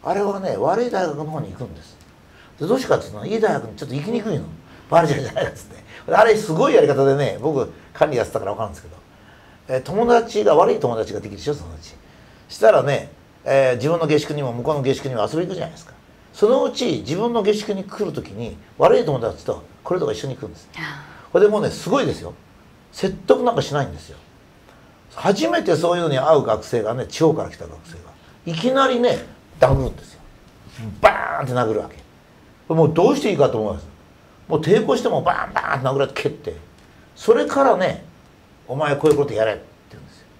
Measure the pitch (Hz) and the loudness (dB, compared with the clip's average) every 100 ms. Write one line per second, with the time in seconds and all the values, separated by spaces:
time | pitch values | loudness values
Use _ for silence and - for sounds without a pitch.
0 | - 190 202 196 190 101 127 190 247 214 | -2 -2 0 -2 -4 -2 0 0 0 -2
1 | 180 143 151 156 160 - 120 82 - - | -2 -4 -6 -8 -8 -10 -14 -14 -20 -20
2 | - - - - - - 160 254 - 131 | -20 -20 -20 -20 -20 -10 -2 -2 2 -2
3 | - 104 - 220 208 151 113 107 139 131 | -2 -12 -6 0 0 0 -6 -12 -8 -6
4 | 170 233 214 160 - - - - - 160 | -4 -4 -4 -6 -6 -14 -20 -20 2 2
5 | 165 - 127 - 175 - - - - - | 4 0 -4 -4 -6 -8 -20 -20 -20 -18
6 | - 185 226 214 - 160 277 240 143 131 | 0 4 6 4 2 0 4 6 4 4
7 | 139 135 131 95 131 143 113 - - - | 4 4 0 -2 -2 -2 -4 -8 -20 -2
8 | 156 127 104 - 98 101 107 82 - - | 0 2 -2 -4 -6 -6 -8 -10 -20 -20
9 | - - - - - - - 131 - 190 | -20 -20 -20 -20 -20 -20 -6 -4 -2 0
10 | 240 240 226 208 202 156 190 233 131 113 | 4 4 2 0 4 6 4 2 0 -2
11 | 104 87 101 98 143 147 - - - - | -4 -6 -10 -10 -6 -6 -8 -16 -18 -20
12 | - - - - - - 220 175 131 127 | -20 -20 -20 -20 -20 4 6 6 4 -2
13 | - - _ _ 127 135 135 123 135 170 | -4 -18 _ _ 2 4 4 2 0 0
14 | 160 151 - 147 135 120 123 147 131 131 | 2 2 0 -4 -4 -4 -2 0 0 0
15 | 139 123 107 156 180 185 - - - - | -2 -2 -2 -2 -4 -6 -10 -12 -20 -20
16 | - - - - 208 262 247 - 240 127 | -20 -20 -20 2 4 4 2 -2 -4 -4
17 | 95 170 233 233 202 208 208 196 185 - | -4 -4 -2 0 0 0 -2 -8 -8 -6
18 | 214 - - 104 117 85 - - 170 254 | -6 -6 -10 -10 -12 -12 -20 2 4 4
19 | 156 131 110 92 - 78 - - - 180 | 2 -2 -2 -6 -8 -8 -10 -18 -4 -2
20 | 151 - 135 127 98 - - - 160 143 | -2 -4 -8 -10 -12 -16 -20 -14 -14 -14
21 | - - - 175 208 208 143 - - 269 | -18 -20 -14 0 0 2 -4 -6 -4 -2
22 | 190 107 87 - _ - _ _ _ - | -2 -6 -12 -16 _ -20 _ _ _ -6
23 | 190 190 - - 247 185 - 143 113 80 | -6 -6 -8 -6 -4 -4 -6 -6 -8 -12
24 | - - - _ _ _ _ - - _ | -20 -20 -20 _ _ _ _ -20 -20 _
25 | _ - 170 202 320 349 - 151 170 175 | _ -4 -2 0 0 -2 0 0 2 0
26 | 165 135 139 156 120 110 - 120 104 123 | 0 0 4 4 4 -2 -2 -2 -2 -4
27 | 104 - 160 151 92 - 80 80 - 87 | -6 2 2 2 -4 -10 -16 -16 -20 -20
28 | - - - - 170 165 240 269 262 240 | -20 -20 -20 -14 -10 -2 0 2 2 2
29 | 233 107 - - - - 135 135 127 - | 0 0 -6 -20 -20 2 4 4 0 -6
30 | - - - - - - - - 110 - | -18 -20 -20 -20 -20 -20 -20 -14 -14 2
31 | 208 - - - 127 123 117 107 - - | 2 2 -4 -4 -2 0 0 0 -4 -14
32 | - - _ - - _ - 160 151 160 | -20 -20 _ -20 -20 _ -4 2 4 6
33 | 202 294 220 160 131 113 107 - - - | 4 4 0 2 2 2 -4 -6 -12 -20
34 | - _ _ - - 156 160 220 214 247 | -20 _ _ -20 -4 -2 2 2 4 0
35 | 240 160 175 - - - - 143 131 135 | 0 0 0 -2 -4 -4 -4 -2 -2 0
36 | 131 - 143 151 - 80 - - - - | -2 -2 -6 -6 -12 -14 -18 -20 -20 -20
37 | - - - 240 294 277 269 190 180 - | -20 -10 2 2 4 2 2 2 0 -4
38 | - - - _ _ _ - 131 151 143 | -14 -20 -20 _ _ _ -10 -4 -2 2
39 | 156 139 143 107 110 98 - - _ - | 4 4 2 0 0 -2 -10 -20 _ -20
40 | - - - | -20 -20 -20